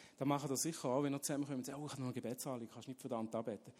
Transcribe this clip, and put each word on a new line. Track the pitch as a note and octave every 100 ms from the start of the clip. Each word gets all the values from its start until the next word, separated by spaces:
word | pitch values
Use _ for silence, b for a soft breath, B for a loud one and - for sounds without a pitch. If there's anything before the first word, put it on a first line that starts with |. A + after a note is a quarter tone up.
| B -
da |
macht | C#3 C#3+ C#3
er | C3
sicher | D#3 C3+ C#3
auch, | B2+
wenn | C#3+
er | C#3
zusammenkommt | - C#3+ C#3+ C3+
und | B2+
sagt, | C#3+
„Oh, | D3
ich |
habe | C#3
noch | B2+
ein |
Gebetsanliegen, | A#2+ A2+ A#2+ D3 B2 A2+
kannst | A#2+ A2+
du |
nicht | B2+
für | B2+
den | A#2
anbeten?“ | A2+ A2+ A#2 G#2 -